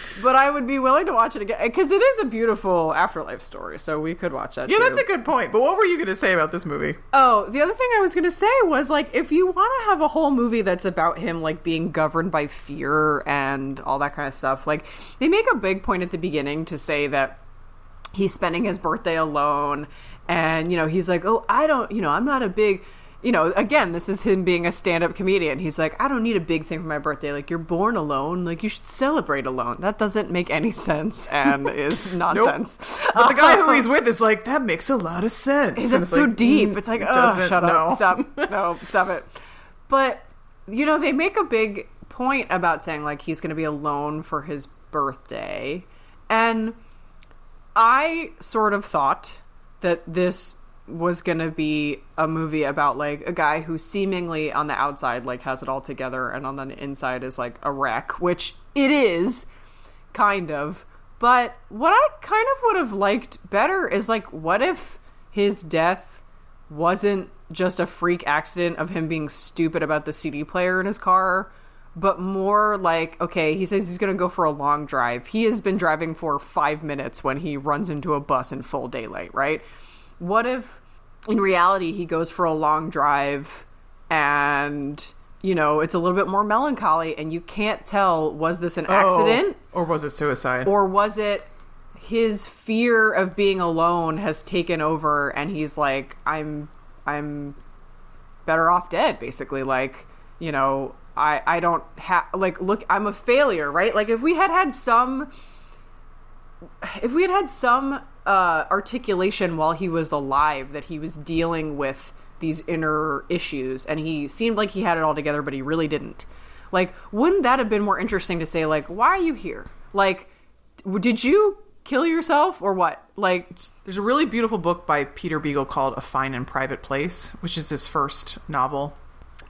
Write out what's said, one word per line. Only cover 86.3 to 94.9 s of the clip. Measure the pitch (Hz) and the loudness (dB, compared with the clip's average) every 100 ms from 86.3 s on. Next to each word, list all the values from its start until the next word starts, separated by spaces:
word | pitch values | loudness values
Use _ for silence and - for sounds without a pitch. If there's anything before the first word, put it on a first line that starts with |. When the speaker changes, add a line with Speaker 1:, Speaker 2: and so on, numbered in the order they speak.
| 196 | 2
Speaker 1:
melancholy | 208 220 294 262 202 160 160 151 | 2 2 2 0 2 2 0 -4
and | 156 | -6
you | 165 | -6
can't | - 202 214 214 - | -8 -2 0 -2 -2
tell, | 202 196 165 156 | 2 4 4 0
was | 147 160 175 | 0 -2 0
this | 170 170 | -2 -4
an | 160 | 2
Speaker 2:
Oh, | |
Speaker 1:
accident? | 190 196 180 - 233 392 - - | 4 6 6 4 4 2 -4 -8
Speaker 2:
or | 175 | -4
was | 165 160 | -2 -2
it | 147 | -2
suicide? | - 147 131 135 127 143 | -4 -2 0 -2 0 2
Speaker 1:
Or | 202 190 | 2 2
was | 196 208 208 | 2 2 0
it | 208 202 - - - - - - | -2 -2 -6 -20 -20 -20 -20 -18
his | - 226 226 208 - | -4 0 2 0 -8
fear | - - 220 240 226 214 | -14 -4 0 4 4 4
of | - 190 | 4 0
being | 185 202 190 | 2 2 2
alone | 175 160 170 175 165 156 | 0 2 2 2 0 -2
has | 196 156 | -2 -4
taken | - 185 170 165 | -4 -4 -2 -2
over | 156 | 0